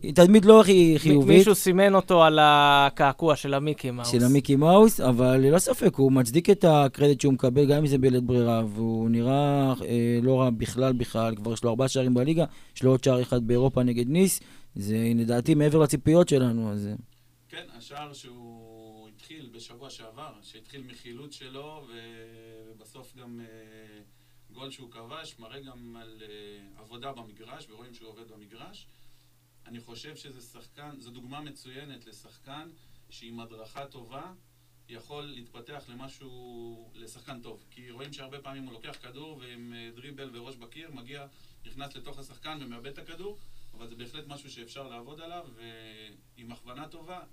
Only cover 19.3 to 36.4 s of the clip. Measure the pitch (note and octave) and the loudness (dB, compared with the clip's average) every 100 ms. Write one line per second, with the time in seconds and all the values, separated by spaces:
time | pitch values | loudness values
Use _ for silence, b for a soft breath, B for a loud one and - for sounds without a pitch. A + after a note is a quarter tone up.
19.3 | D#3 C3 A2+ - A#2 C3+ - C#3 - - | -20 -20 -20 -20 -20 -20 -20 -20 -20 -20
20.3 | G#2+ - A2+ _ C#3 B2+ A#2+ A#2 A#2+ D3 | -20 -20 -20 _ -20 -20 -20 -20 -20 -20
21.3 | C#3+ C3 C3 D3 D#3 C#3 A#2 A#2 A2+ A2+ | -20 -20 -20 -20 -20 -20 -20 -20 -20 -20
22.3 | A2+ A2+ A2+ A2 A2+ G#2+ C3+ B2+ B2+ A#2+ | -20 -20 -20 -20 -20 -20 -20 -20 -20 -20
23.3 | A#2 A2+ A2 A2 A2 G#2+ G#2 G#2 _ _ | -20 -20 -20 -20 -20 -20 -20 _ _ _
24.3 | _ _ A#2+ C3+ C3 A#2+ A#2+ A#2 D#3 D#3+ | _ _ -20 -20 -20 -20 -20 -20 -20 -20
25.3 | - A2+ C#3 C3+ B2 A#2+ A#2 A2+ A2 G#2+ | -20 -20 -20 -20 -20 -20 -20 -20 -20 -20
26.3 | G#2 G#2 G2+ G2 G2+ A2 A#2+ C3+ C3 A2 | -20 -20 -20 -20 -20 -20 -20 -18 -18 -20
27.3 | G2+ A2 D3+ A2+ A2 B2 A#2 A2+ A2 A2 | -20 -20 -20 -20 -20 -20 -20 -20 -20 -20
28.3 | G#2+ G#2 A2+ A2 G#2+ - _ - _ _ | -20 -20 -20 -20 -20 -20 _ -20 _ _
29.3 | _ _ _ - A#2 A#2 A#2 D3+ D3 D3 | _ _ _ -20 -20 -20 -20 -20 -20 -20
30.3 | B2 A#2 A#2+ A2+ - D3 C#3 A#2 A#2+ B2 | -20 -20 -20 -20 -20 -20 -20 -20 -20 -20
31.3 | C#3+ D3 C3+ B2 C3 D3 B2 A#2 G#2 _ | -20 -20 -20 -20 -20 -20 -20 -20 -20 _
32.3 | _ C3+ D3 E3 D#3+ _ - _ - A#2 | _ -20 -20 -20 _ _ -20 _ -20 -20
33.3 | A#2 A2+ A2+ A2 C3+ C#3 C3+ A#2 - E3+ | -20 -20 -20 -20 -20 -20 -20 -20 -20 -20
34.3 | F#3 _ _ _ _ _ A#2 - D3 D3 | -20 _ _ _ _ _ -20 -20 -20 -20
35.3 | B2 A#2+ A#2 A#2+ C#3+ B2+ A#2+ C3+ - C3 | -20 -20 -20 -20 -20 -20 -20 -20 -20 -20
36.3 | B2 | -20